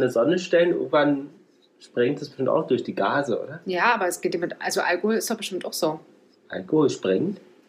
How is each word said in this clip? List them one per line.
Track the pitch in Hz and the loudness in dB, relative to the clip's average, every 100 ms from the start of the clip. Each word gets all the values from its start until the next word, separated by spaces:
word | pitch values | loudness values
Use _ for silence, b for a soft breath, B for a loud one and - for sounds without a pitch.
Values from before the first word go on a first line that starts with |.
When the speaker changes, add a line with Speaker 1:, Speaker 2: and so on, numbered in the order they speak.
Speaker 1:
eine | 127 | 2
Sonne | 117 135 180 | 2 2 0
stellen. | - 170 175 | 2 4 4
Irgendwann | 135 131 151 147 139 147 - _ _ _ _ | 2 0 2 2 0 -4 -16 _ _ _ _
sprengt | - 123 123 143 | -6 0 0 0
das | - | -6
bestimmt | - 131 | -4 0
auch | 151 156 | 0 2
durch | 117 | 0
die | - 92 | 0 -2
Gase, | 101 139 139 - | 0 0 0 -4
oder? | - 160 190 | -6 -10 -6
Speaker 2:
Ja, | 175 220 | 0 2
aber | 226 180 | 2 -2
es | - | -2
geht | 175 | -2
ja | 170 | -2
mit, | 170 - | -4 -6
also | - 185 | -4 -2
Alkohol | 165 180 214 220 | 0 0 0 0
ist | - | -2
doch | 220 | -6
bestimmt | - 185 226 | -6 -8 -8
auch | |
so. | - 156 160 - _ _ _ - | -2 -2 -2 -10 _ _ _ -12
Speaker 1:
Alkohol | - - 156 135 | -12 0 2 4
sprengt? | - 92 98 175 202 - - | 2 0 2 0 -4 -14 -20